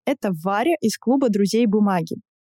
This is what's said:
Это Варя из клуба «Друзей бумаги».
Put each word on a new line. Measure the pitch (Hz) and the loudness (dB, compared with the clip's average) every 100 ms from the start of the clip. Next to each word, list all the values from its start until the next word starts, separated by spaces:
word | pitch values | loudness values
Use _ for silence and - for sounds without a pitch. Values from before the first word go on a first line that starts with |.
| - | -6
Это | 285 208 160 | -4 -4 -4
Варя | 185 202 294 330 | -2 -2 0 0
из | 220 - | -2 -2
клуба | 220 277 262 | 0 2 2
«Друзей | 196 202 220 240 | 2 0 2 2
бумаги». | 214 202 180 165 - - _ _ _ | 2 2 0 -2 -10 -16 _ _ _